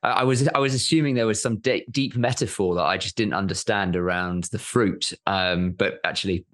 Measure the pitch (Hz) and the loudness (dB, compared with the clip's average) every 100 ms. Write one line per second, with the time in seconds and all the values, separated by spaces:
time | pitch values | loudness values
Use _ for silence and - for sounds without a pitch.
0 | - - 131 127 139 139 139 131 - 165 | 0 2 2 4 2 2 0 0 2 2
1 | 143 123 113 107 123 107 131 107 - 127 | 2 2 2 0 -2 -2 0 -2 -2 -2
2 | 135 113 120 127 123 - 95 87 78 95 | -2 0 0 0 -4 0 0 2 0 0
3 | 101 - 107 - 98 90 - 104 95 90 | -4 -2 0 0 -2 -2 0 0 0 0
4 | 90 90 90 90 87 110 - 123 107 90 | 0 0 -2 -4 -4 -6 -2 2 2 0
5 | - - - 98 92 87 90 87 98 - | -6 -4 -2 0 0 2 0 0 -2 -2
6 | - - 95 87 - | -4 -2 -2 -2 -2